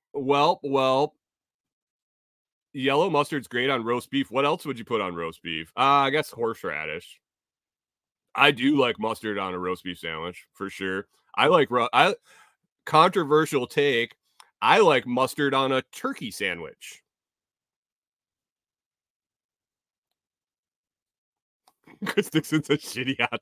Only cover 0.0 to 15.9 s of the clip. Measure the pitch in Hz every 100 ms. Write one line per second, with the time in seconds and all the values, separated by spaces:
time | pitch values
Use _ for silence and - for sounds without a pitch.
0 | _ 143 131 143 151 - 139 135 131 131
1 | 147 _ _ _ _ _ _ _ _ _
2 | _ _ _ _ _ _ _ - 131 143
3 | 185 143 147 147 117 120 131 131 113 120
4 | - 139 131 120 143 170 147 123 113 113
5 | 95 85 82 82 85 80 80 - 135 143
6 | 135 151 147 - 117 110 92 76 78 80
7 | - - _ _ _ _ _ _ _ _
8 | _ _ _ - 143 113 135 147 123 107
9 | 110 110 110 101 95 90 90 90 92 87
10 | 85 80 85 87 - - 98 - 95 95
11 | - _ _ - 135 175 135 123 117 123
12 | 175 - _ - _ _ _ _ - 156
13 | 175 180 147 151 143 143 123 - 143 120
14 | 117 _ _ _ - - 110 185 185 135
15 | 123 123 131 - 143 135 135 131 -